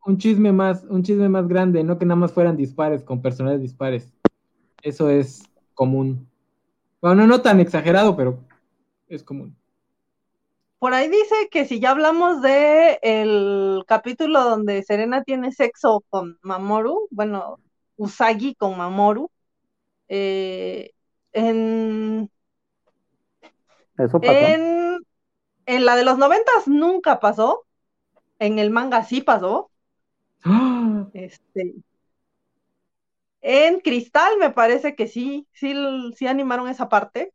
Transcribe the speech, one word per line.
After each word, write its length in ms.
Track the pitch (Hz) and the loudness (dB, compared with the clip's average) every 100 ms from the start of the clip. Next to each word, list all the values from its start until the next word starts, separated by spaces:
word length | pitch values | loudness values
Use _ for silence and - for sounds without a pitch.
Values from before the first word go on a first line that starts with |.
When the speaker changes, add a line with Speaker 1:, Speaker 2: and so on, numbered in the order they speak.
Speaker 1:
un 140 | 196 190 | 0 0
chisme 340 | 220 208 214 | 2 2 4
más, 320 | 190 190 185 | 4 2 -2
un 180 | - 185 | -4 -4
chisme 260 | 185 202 202 | 0 0 2
más 200 | 190 175 | 0 0
grande, 360 | 180 185 170 | 0 2 0
¿no? 140 | 160 170 | 0 -2
Que 80 | 175 | 0
nada 100 | 170 | 2
más 120 | 175 | 0
fueran 240 | - 175 156 | 2 0 0
dispares, 460 | 135 - 151 147 | -4 -2 -2 -2
con 180 | - 127 | -6 -6
personajes 380 | 131 127 131 139 | -6 -4 -4 -4
dispares. 520 | 131 127 135 123 - _ - _ _ _ _ _ | -6 -8 -6 -6 -10 _ -8 _ _ _ _ _
Eso 280 | 151 143 151 | -12 -2 0
es 400 | 143 135 - - _ _ | 2 0 -10 -20 _ _
común. 540 | - 131 135 135 127 - _ _ _ _ _ _ _ | -4 -2 0 -2 -6 -12 _ _ _ _ _ _ _
Bueno, 240 | 175 185 220 | 2 6 6
no 160 | 247 | 6
tan 180 | 240 196 | 6 4
exagerado, 560 | 175 160 156 185 214 160 | 4 0 2 4 2 2
pero 240 | 127 127 - _ _ _ _ _ _ | -2 -4 -14 _ _ _ _ _ _
es 160 | 165 | -18
común. 320 | _ - 233 - _ _ _ _ _ _ _ _ _ _ _ _ | _ -16 -16 -20 _ _ _ _ _ _ _ _ _ _ _ _
Speaker 2:
Por 160 | 254 | -2
ahí 140 | 254 302 | 0 2
dice 400 | 403 415 427 415 | 0 2 0 0
que 140 | 330 | -4
si 140 | 285 233 | -4 -2
ya 120 | 254 | 0
hablamos 500 | 277 311 330 349 320 | 2 2 2 0 2
de 560 | 262 277 302 302 330 269 | 2 4 4 6 4 2
el 840 | 226 220 220 208 202 202 196 190 180 | 0 0 0 0 0 -2 -2 -4 -2
capítulo 560 | 220 240 247 311 311 | -2 -2 -6 0 2
donde 400 | 247 220 208 196 | 2 0 -2 -4
Serena 400 | 196 208 226 254 | -4 -4 -2 -4
tiene 300 | 269 262 254 | -4 -6 -6
sexo 520 | - 247 - 269 208 _ | -4 -4 0 0 0 _
con 280 | 196 175 170 | -8 -8 -14
Mamoru, 640 | 190 185 196 214 226 370 415 | -10 -8 -4 -2 -2 -4 -8
bueno, 500 | 208 214 202 175 - _ _ _ - | -6 -6 -6 -10 -16 _ _ _ -12
Usagi 580 | 208 - 226 220 262 247 | -10 -2 0 0 -6 -4
con 200 | 196 185 | -6 -4
Mamoru, 540 | 175 190 208 214 320 _ _ _ _ _ _ _ _ | -6 0 0 0 -6 _ _ _ _ _ _ _ _
eh, 840 | 196 196 190 190 185 185 185 - _ _ _ _ | -6 -4 -4 -6 -8 -10 -10 -16 _ _ _ _
en, 1000 | 220 226 226 220 226 220 214 220 220 208 _ _ _ _ _ _ _ _ _ _ _ - _ _ _ _ - | -4 -2 0 -2 -2 -4 -4 -6 -6 -8 _ _ _ _ _ _ _ _ _ _ _ -20 _ _ _ _ -4
Speaker 3:
¿Eso 240 | 123 170 | 0 2
pasó? 320 | 247 269 302 | 4 4 4
Speaker 2:
en, 440 | 320 330 339 349 349 339 _ _ _ _ _ - | 2 0 -2 -2 -6 -12 _ _ _ _ _ -6
en 200 | 254 247 | 0 2
la 100 | 247 | 4
de 80 | |
los 140 | 254 254 | 2 2
noventas 500 | 277 392 453 466 392 | 4 4 2 0 2
nunca 520 | 294 330 370 330 254 | 2 2 0 0 0
pasó, 460 | 208 208 226 466 _ _ _ _ _ _ _ _ | 0 0 0 -2 _ _ _ _ _ _ _ _
en 200 | 208 214 | -4 0
el 100 | 214 | 0
manga 340 | 226 254 240 | 0 0 -2
sí 180 | 226 254 | -2 -4
pasó. 500 | - 220 180 262 415 _ _ _ _ _ _ _ | 0 0 0 -4 -6 _ _ _ _ _ _ _
Speaker 1:
¡Ah! 640 | 170 214 262 247 226 208 202 | 0 2 2 0 -2 -4 -8
Speaker 2:
Este, 640 | 190 185 _ _ 196 180 - _ _ _ _ _ _ _ _ _ _ _ _ _ _ _ _ | -14 -18 _ _ -10 -10 -10 _ _ _ _ _ _ _ _ _ _ _ _ _ _ _ _
en 400 | 226 262 311 381 | 0 2 4 2
Cristal 580 | 320 247 240 294 359 427 | -2 -4 0 2 2 2
me 120 | 311 | 0
parece 440 | - 226 247 294 | 2 2 2 -2
que 120 | 285 226 | -6 -8
sí, 380 | 233 254 285 285 | -6 -8 -10 -14
sí, 220 | _ 277 277 277 262 240 233 | _ -8 -6 -6 -6 -10 -8
sí 100 | 262 | -4
animaron 420 | 269 269 247 247 | -2 -2 -4 -6
esa 200 | 262 220 | -8 -2
parte. 440 | 208 208 - 381 | -2 -2 -10 -12